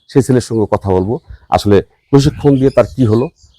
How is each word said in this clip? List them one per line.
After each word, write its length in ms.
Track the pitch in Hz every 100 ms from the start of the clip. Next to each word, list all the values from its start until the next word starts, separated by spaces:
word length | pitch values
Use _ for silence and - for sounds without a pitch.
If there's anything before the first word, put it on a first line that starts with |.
| _
সেই 140 | 143
ছেলের 180 | 120 127
সঙ্গে 260 | - 117 101
কথা 200 | 104 104
বলবো, 300 | 92 95 135 - - -
আসলে 340 | 92 104 101 - _ _
প্রশিক্ষণ 440 | 139 139 - 147
দিয়ে 160 | 139 135
তার 140 | 131 110 -
কি 100 | 120
হলো 220 | 110 147 - _